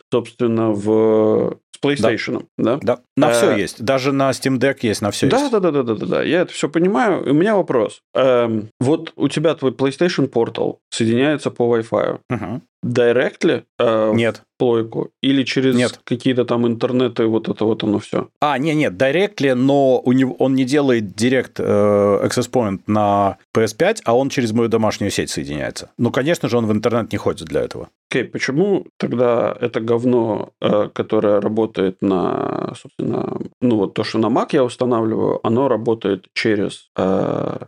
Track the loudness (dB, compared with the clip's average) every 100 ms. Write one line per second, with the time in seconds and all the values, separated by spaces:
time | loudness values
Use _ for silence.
0 | -2 -2 -2 -2 0 0 0 0 2 2
1 | 4 4 4 2 0 -6 _ -6 -2 0
2 | 0 0 -4 -8 -8 -4 -2 0 -2 -4
3 | _ 0 2 4 2 2 -2 -6 -2 0
4 | 0 0 0 0 -2 0 0 0 -2 -2
5 | -2 0 2 2 0 0 0 0 -2 -2
6 | -2 -2 0 0 -2 -4 -2 0 0 2
7 | 0 0 2 2 4 2 0 0 0 -6
8 | _ 0 4 4 2 -2 -6 -2 0 0
9 | -4 -4 -2 0 -2 0 -2 0 -2 0
10 | 0 0 0 0 0 -2 -4 -6 -10 -2
11 | 0 2 0 0 -4 -2 0 0 0 -2
12 | -2 -4 -6 -8 -6 -10 -12 _ -2 2
13 | 4 2 0 -2 -2 -2 -4 -2 0 2
14 | 2 2 0 -2 _ -2 0 0 -2 -6
15 | -10 -4 0 0 0 0 2 2 0 -2
16 | -6 -2 0 0 0 2 0 0 0 0
17 | 0 0 0 0 -2 -2 -2 0 0 -2
18 | -2 -4 -4 -4 -2 0 0 0 0 0
19 | 0 2 -2 0 0 2 2 4 4 2
20 | 2 2 2 0 0 2 2 2 2 0
21 | -2 -2 0 0 -2 -4 0 2 4 4
22 | 4 2 0 -2 -2 -2 -2 -4 -2 0
23 | 2 2 0 -2 _ -2 0 0 0 0
24 | 0 2 0 -2 -2 0 0 0 0 -2
25 | -4 -2 -4 -6 -8 -6 -8 -10 -12 -4
26 | -2 0 -2 -2 0 0 0 0 0 -2
27 | -4 -4 -4 -4 -4 -4 -4 -8 -16 _
28 | -6 -4 -4 -6 -4 0 0 0 -4 -8
29 | -4 0 2 2 0 -2 -4 -4 -2 0
30 | 2 2 0 -2 -6 -4 0 0 0 -4
31 | -2 0 2 2 0 0 -2 0 -2 0
32 | 0 0 0 -2 -4 -4 -6 -10 -14 -8
33 | -4 -4 -4 -6 -10 -2 0 2 0 -2
34 | -2 0 2 0 0 2 0 0 0 0
35 | 0 0 0 0 0 0 2 0 0 -2
36 | 0 -4 _ -2 0 0 -2 -6 _ -2
37 | 0 0 0 -2 -4 -8